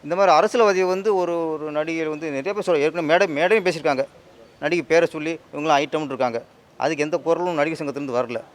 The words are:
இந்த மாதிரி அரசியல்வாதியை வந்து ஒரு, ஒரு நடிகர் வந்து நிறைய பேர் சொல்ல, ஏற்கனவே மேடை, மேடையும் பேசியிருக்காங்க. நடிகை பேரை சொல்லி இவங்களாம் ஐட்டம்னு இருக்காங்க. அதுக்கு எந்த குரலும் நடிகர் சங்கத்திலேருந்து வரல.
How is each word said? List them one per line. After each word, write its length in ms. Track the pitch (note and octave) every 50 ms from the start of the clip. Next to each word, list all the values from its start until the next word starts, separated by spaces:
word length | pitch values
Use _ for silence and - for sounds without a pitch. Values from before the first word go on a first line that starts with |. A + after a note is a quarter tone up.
இந்த 140 | - D3 E3
மாதிரி 200 | F#3 G3 F#3 D#3
அரசியல்வாதியை 500 | D3+ F3+ G#3+ - B3 A3+ G#3 G3 F#3 F#3 F3+
வந்து 260 | F#3 F#3+ G3 A3 G3+
ஒரு, 340 | F#3 F3+ F3 E3+ E3+ E3 D#3+
ஒரு 220 | D#3 D3+ D3+ D#3
நடிகர் 380 | D3 D3+ D#3 D#3+ D#3+ E3 D#3+ D#3
வந்து 180 | D3+ D3+ D#3+
நிறைய 280 | D#3 C#3+ C3+ C3+ F#3+ G3+
பேர் 80 | G#3
சொல்ல, 180 | F#3 - F3 D3
ஏற்கனவே 280 | C#3 D#3 D#3 F3 E3 D3
மேடை, 140 | D#3+ F3+ G3+
மேடையும் 380 | F3+ D3+ C#3 E3 F#3 G#3+ A3+ F#3
பேசியிருக்காங்க. 420 | F#3 E3 D#3+ C#3+ D#3 C#3+ C3 C#3 - _ - _ - - - - - _ _
நடிகை 240 | - D3+ E3+ F3 D3
பேரை 240 | - D#3+ E3 E3+ E3
சொல்லி 300 | - D#3 D3+ D#3+ E3 D#3 - _
இவங்களாம் 280 | - C#3+ D3 D#3+ D3+ C#3+
ஐட்டம்னு 220 | D3 C#3 - D#3 D#3
இருக்காங்க. 380 | C#3 C3+ B2 C3 B2 A#2 A#2 - _ _ _ _ _ _
அதுக்கு 280 | _ - C#3+ E3 C#3+ D3
எந்த 140 | D#3 D#3+ E3
குரலும் 360 | C3 D#3 E3 E3 F3 F3+ F3
நடிகர் 260 | D3+ D3 D#3 E3 D3+
சங்கத்திலேருந்து 380 | D#3+ C#3+ C3 C#3+ C#3+ C3+ A#2+ A#2+
வரல. 240 | B2+ A#2 A#2+ A2+ - -